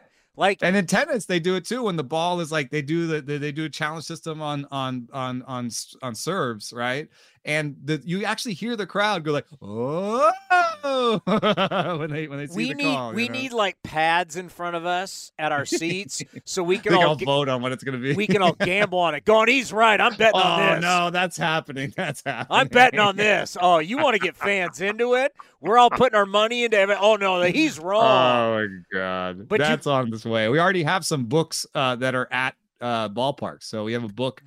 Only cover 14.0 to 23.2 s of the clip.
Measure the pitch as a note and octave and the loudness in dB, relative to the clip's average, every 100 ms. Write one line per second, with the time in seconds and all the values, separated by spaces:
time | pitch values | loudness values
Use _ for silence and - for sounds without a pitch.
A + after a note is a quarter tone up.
14 | D#3+ E3+ F3 D#3 F3+ - F3 F3 E3+ F3+ | 2 2 -2 -8 -14 -10 -8 -6 -4 -4
15 | F#3+ - - - D3+ D3 C#3 - D#3+ F3+ | -6 -12 -16 -6 -2 -2 -2 -4 -4 -6
16 | G3 - C#3+ - - - E3+ F#3+ - F#3+ | -8 -10 -12 -14 -10 -4 0 0 4 4
17 | D#3 D3+ C3 C#3 C#3 C3 B2+ B2+ B2+ C3 | 4 2 0 0 0 -2 -2 -6 -6 -6
18 | C3 E3 G#3 G3 F3+ D3+ G3 F#3+ G#3 F3+ | -2 -2 0 4 4 2 0 0 0 2
19 | E3+ D3 - A3 A3 C4+ F3+ G3 A3+ G3+ | 0 0 4 4 6 2 0 2 4 6
20 | G#3+ G#3+ A3 F#3 F3+ E3+ E3 E3 E3+ F3+ | 4 4 4 4 4 2 2 2 2 2
21 | F3 F3 F3+ - E3 D#3+ D#3 C3+ C3+ - | 2 0 -2 -2 -2 -2 -4 -8 -8 -6
22 | F3 C#3+ - A#2+ B2+ F#3+ B3 A#3+ B3 - | -6 -6 -6 -6 0 2 4 6 6 6
23 | G#3 G3 | 2 2